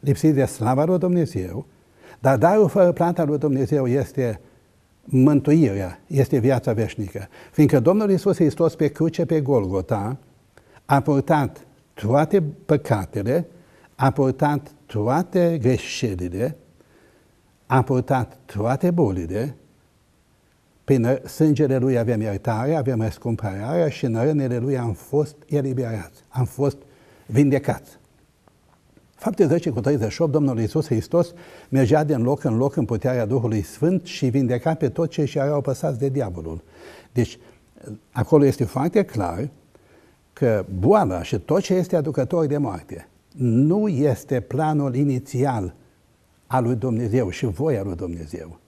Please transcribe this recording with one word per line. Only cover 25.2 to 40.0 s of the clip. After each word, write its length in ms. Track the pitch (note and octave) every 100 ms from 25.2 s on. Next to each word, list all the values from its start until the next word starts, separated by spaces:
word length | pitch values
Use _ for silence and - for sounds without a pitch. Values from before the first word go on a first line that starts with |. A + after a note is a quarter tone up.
| D3 - -
eliberați, 760 | D3 C3+ B2+ A#2+ A2 E2+ _ _
am 160 | B2+
fost 320 | B2 - C#3 - - _ _ _ _
vindecați. 720 | A2 C#3+ C3+ - G#2 - - _ _ _ _ _ _ _ _ _ _ _
Fapte 320 | _ - G3+ E3+
zece 240 | E3 E3+
cu 100 | A2+
treizeci 320 | A2+ C#3+ G#2+
și 100 | -
opt, 100 | E3+
Domnul 260 | D3 C#3 A#2
Iisus 280 | G#2+ D#3 D3
Hristos 460 | A#2 - E3+ E3+ - - - -
mergea 360 | C3 B2 D3+
din 180 | D3+ C#3
loc 220 | A#2+ C#3+
în 120 | - A2+
loc 200 | C#3 -
în 80 |
puterea 420 | B2 A2+ C3 B2+ G#2+
Duhului 360 | C3 A#2 G#2+
Sfânt 420 | F#2+ - D#3+ F#3
și 220 | - - C3
vindeca 480 | B2 B2+ B2 D#3+
pe 140 | D#3+ C#3
toți 220 | A2+ E3
cei 160 | - C#3+
ce 120 | D3+
erau 180 | C#3 D3
apăsați 420 | C#3 C3 D3+ B2+
de 100 | C#3
diavolul. 540 | C3+ A2 F2 D#2+ E2 - - - - -
Deci, 260 | - A#2 - - - _ - - G#2 _
acolo 320 | - A2 D#3
este 200 | C#3+ -
foarte 380 | C3 - D#3 G#3+
clar 460 | G3 A2 F2 E2+ C#3+ - _ _ _ _